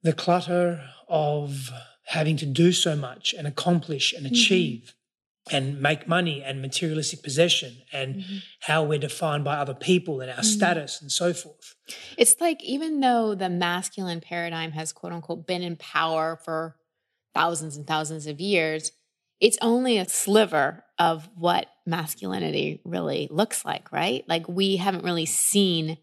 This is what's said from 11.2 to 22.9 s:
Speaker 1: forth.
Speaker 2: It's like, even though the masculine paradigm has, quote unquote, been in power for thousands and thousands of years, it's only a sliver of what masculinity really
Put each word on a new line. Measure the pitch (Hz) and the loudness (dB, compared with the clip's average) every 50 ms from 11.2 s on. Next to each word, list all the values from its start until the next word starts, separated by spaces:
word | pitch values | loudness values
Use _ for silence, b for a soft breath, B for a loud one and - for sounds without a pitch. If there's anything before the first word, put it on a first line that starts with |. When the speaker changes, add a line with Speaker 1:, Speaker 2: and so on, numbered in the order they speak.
| 175 175 | 2 0
Speaker 1:
forth. | 170 - - - - _ - - - _ B B B B B B B | 0 -2 -8 -16 -20 _ -20 -20 -20 _ B B B B B B B
Speaker 2:
It's | B 240 - - - | B 0 0 0 2
like, | 339 339 320 - | 0 -2 -2 -4
even | - - 254 277 320 320 311 285 | -6 -6 -6 -6 -4 -4 -2 0
though | 269 254 240 233 226 214 208 | 2 2 2 2 0 -2 -2
the | 185 190 180 | -4 -4 -4
masculine | 180 175 180 175 175 180 185 - - - 190 180 170 165 | -2 -2 -2 -2 -2 -4 -6 -8 -8 -8 -6 -6 -6 -8
paradigm | - - 175 175 170 170 165 165 160 165 | -8 -8 -6 -6 -6 -6 -6 -6 -6 -6
has, | 147 156 160 156 | -6 -8 -8 -8
quote | - - - 175 | -10 -10 -12 -10
unquote, | 175 170 160 - 170 165 160 | -10 -10 -8 -8 -10 -8 -4
been | - 180 180 | -6 -4 -4
in | 180 175 170 | -4 -6 -6
power | 160 - - - 156 160 165 160 160 156 160 165 160 - | -8 -12 -6 -2 0 0 2 2 0 0 -2 -4 -6 -8
for | - 160 160 165 165 - _ _ _ _ _ _ _ _ _ _ _ _ | -6 -4 -4 -4 -6 -10 _ _ _ _ _ _ _ _ _ _ _ _
thousands | - 160 170 170 151 156 156 143 | 2 2 2 0 -2 -6 -8 -10
and | 147 147 | -12 -6
thousands | - 160 156 156 147 160 156 147 | -4 -2 -2 -2 -4 -8 -8 -8
of | 151 147 143 | -10 -8 -6
years, | 180 202 202 175 160 156 156 156 160 - _ _ _ _ _ _ _ _ _ _ | -2 2 2 2 2 2 -2 -4 -6 -8 _ _ _ _ _ _ _ _ _ _
it's | - 247 - - | 6 6 6 4
only | - 226 233 247 254 254 233 202 | 2 2 4 4 4 2 2 2
a | 180 - | 2 0
sliver | - - - 196 202 220 220 175 165 151 139 139 - - _ _ _ - | -2 -2 2 6 6 6 6 6 4 2 2 2 0 -6 _ _ _ 2
of | 170 170 165 156 156 185 233 | 2 2 2 0 -6 -16 _
what | 175 165 175 - - - - _ _ _ | 0 2 2 2 2 0 -4 _ _ _
masculinity | 175 165 170 156 156 - - - 92 95 - - 156 151 - - 147 151 - _ | -4 -2 -2 -2 -6 -8 -8 -6 -6 -4 -2 -2 -2 -2 -2 -2 -2 -4 -8 _
really | 175 | -6